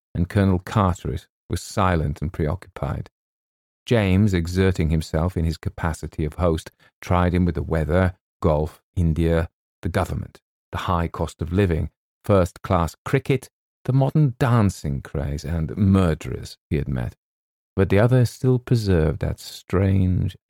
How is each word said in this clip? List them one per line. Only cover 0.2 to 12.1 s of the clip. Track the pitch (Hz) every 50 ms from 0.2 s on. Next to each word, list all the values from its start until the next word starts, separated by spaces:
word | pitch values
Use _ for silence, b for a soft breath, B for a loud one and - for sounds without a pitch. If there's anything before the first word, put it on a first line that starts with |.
| 90 -
Colonel | - 104 98 98 92 87
Carteret | - - - 113 98 90 87 - - - - - - _ _ _ _ -
was | - 90 -
silent | - - 110 95 92 90 80 76 76 - -
and | - 90 -
preoccupied. | - 80 76 - - - - - - - - - - - - _ _ _ _ _ _ _ _ _ _ _ _ _ _ _
James, | - 123 113 101 95 92 95 107 107 98
exerting | 87 82 82 87 95 95 95 90 - 87 76
himself | 80 82 80 - - 78 82 87 -
in | 87 82
his | 82 78
capacity | - - 95 - - - 82 78 - - - - - 80
of | 76 -
host, | - 90 87 82 82 - - b b b b b b
tried | - - 92 90 90 90 82
him | 90 90
with | 87 76
the | - -
weather, | - 82 80 78 73 82 92 92 90 - _ _ _ _ - -
golf, | 87 76 73 78 78 - - _ _ -
India, | 92 85 80 78 82 82 82 82 82 80 - _ _ _ _ _ _ -
the | 92
government, | - 98 90 - - - - - - - _ _ _ _ _ _
the | - 85
high | - - 90 85 85 80
cost | - - 85 78 - -
of | - 78 85
living, | 98 104 87 82 78 - - _ _ _ _